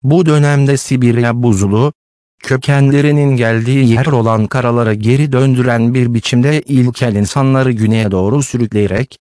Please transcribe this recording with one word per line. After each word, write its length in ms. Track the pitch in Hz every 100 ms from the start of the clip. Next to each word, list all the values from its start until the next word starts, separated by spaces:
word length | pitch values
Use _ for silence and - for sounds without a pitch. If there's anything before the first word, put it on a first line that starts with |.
Bu 240 | 131 160 160
dönemde 500 | 151 147 143 139 139
Sibirya 640 | - 135 120 117 120 117
buzulu, 500 | 120 98 101 104 143 - _ _ _ _
kökenlerinin 960 | - 131 - 139 139 139 147 147 143 131
geldiği 520 | 113 113 117 135 127
yer 180 | 113 135
olan 400 | 131 113 110 107
karalara 480 | 131 123 120 113
geri 380 | 107 107 131 151
döndüren 640 | 131 135 127 123 117 117
bir 200 | 127 123
biçimde 480 | 117 - 120 131 151
ilkel 520 | - 139 123 120 123
insanları 580 | 104 101 143 135 135 131
güneye 380 | 117 110 113 110
doğru 320 | 95 95 139
sürükleyerek 760 | 135 123 117 107 101 95 135 -